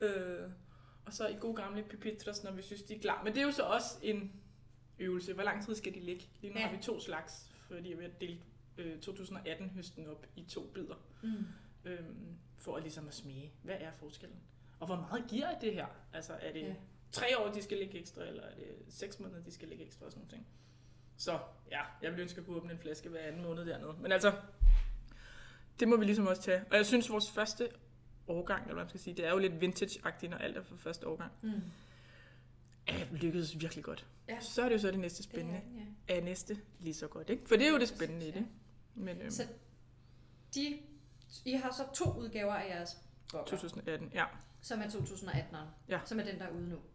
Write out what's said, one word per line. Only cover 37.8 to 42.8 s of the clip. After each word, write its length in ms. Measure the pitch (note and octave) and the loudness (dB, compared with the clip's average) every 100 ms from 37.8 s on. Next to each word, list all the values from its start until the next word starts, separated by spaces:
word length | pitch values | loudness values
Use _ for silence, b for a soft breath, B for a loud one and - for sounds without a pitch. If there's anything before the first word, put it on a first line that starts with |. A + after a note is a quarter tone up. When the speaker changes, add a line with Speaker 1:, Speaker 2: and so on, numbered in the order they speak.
Speaker 2:
Præcis, 160 | A#3 - | 6 2
Speaker 1:
spændende 280 | D#3+ E3 D#3+ | -2 -2 -4
i 40 | |
Speaker 2:
ja. 60 | F#3+ | -2
Speaker 1:
det. 80 | A#3+ - - - - A3+ | -4 -6 -18 -20 -14 -6
Men, 260 | F#3+ F3 | -6 -4
øhm, 100 | A3 | -4
Speaker 2:
Så 120 | A#3+ - - - - - - - - - - - C#4 | -4 -4 -8 -18 -20 -20 -20 -20 -20 -20 -20 -8 -2
de, 240 | D4 D4 - - - - - - C4 | -2 -4 -10 -18 -20 -20 -18 -8 0
I 60 | |
har 200 | B3+ B3+ | 0 0
så 120 | B3+ C4+ - F4 | -2 -4 0 2
to 60 | A#3+ | 2
udgaver 340 | A3+ G#3+ G3+ | -2 0 0
af 160 | G3+ G3 | 0 -2
jeres 280 | F3 | -4